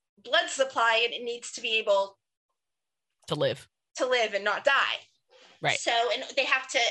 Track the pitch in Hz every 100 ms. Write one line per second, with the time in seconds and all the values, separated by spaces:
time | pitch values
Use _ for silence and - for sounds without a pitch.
0 | _ _ 233 302 330 - 269 - 226 226
1 | 240 175 240 233 - - 226 220 208 202
2 | 196 - _ _ _ _ _ _ _ _
3 | _ _ - 151 139 110 - _ _ -
4 | 254 254 214 202 208 190 277 269 165 113
5 | - _ _ - - - 147 - - 233
6 | 240 226 - - 262 262 - 269 233